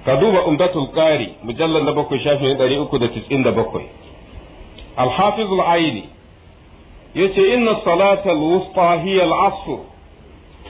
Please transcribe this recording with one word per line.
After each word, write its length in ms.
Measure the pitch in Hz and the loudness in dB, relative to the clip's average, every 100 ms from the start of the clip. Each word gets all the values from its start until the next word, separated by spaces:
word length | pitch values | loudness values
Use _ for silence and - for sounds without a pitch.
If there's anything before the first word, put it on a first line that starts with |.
Ka 140 | 135 | 0
duba 300 | 139 214 185 170 | 2 4 2 2
Umdatul 400 | 147 175 170 135 | 2 0 0 -4
Qari, 380 | 165 160 147 101 - | 2 2 2 -4 -10
mujallar 420 | 110 117 160 160 | -12 -4 -2 0
na 80 | 143 | 0
bakwai, 280 | 147 - 135 | -2 -2 -2
shafi 240 | 147 143 | 0 0
na 100 | 135 | 0
ɗari 220 | 131 127 143 | 2 0 0
uku 200 | 147 135 | -2 -2
da 80 | 117 | -2
tis'in 360 | 110 - 139 | -4 -6 -2
da 80 | 120 | 0
bakwai. 340 | 110 110 85 - - - - - - - - - - - | 0 -4 -6 -12 -20 -20 -20 -20 -20 -20 -20 -20 -20 -14
Al-Hafiz 540 | - 127 - 202 208 208 | -2 -2 2 0 0 -2
Al-Aini 560 | 190 156 170 160 107 - - - - - - - - - - - | 0 2 2 0 -4 -14 -20 -20 -20 -20 -20 -20 -20 -20 -20 -10
yace, 260 | 151 190 196 190 | -2 0 2 2
"Inna 260 | 247 226 220 | 2 0 0
salata 460 | 190 170 196 196 196 | 0 2 4 2 0
al-wusta 680 | 160 156 180 180 185 175 170 | 0 2 0 0 0 2 2
hiya 240 | 175 190 | 0 2
al-asr." 560 | 170 165 190 - - 120 - - - - - - - - | 2 2 0 0 -10 -10 -12 -20 -20 -20 -20 -20 -20 -20